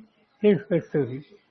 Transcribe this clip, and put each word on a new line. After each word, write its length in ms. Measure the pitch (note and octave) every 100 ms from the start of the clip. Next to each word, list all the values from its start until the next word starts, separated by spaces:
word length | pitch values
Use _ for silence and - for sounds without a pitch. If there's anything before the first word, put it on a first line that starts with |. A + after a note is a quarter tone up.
| - _ _ _
हे 120 | G#3 F#3+
स्पष्ट 420 | - E3+ - D#3
होईल. 240 | A#2+ C3+ - - _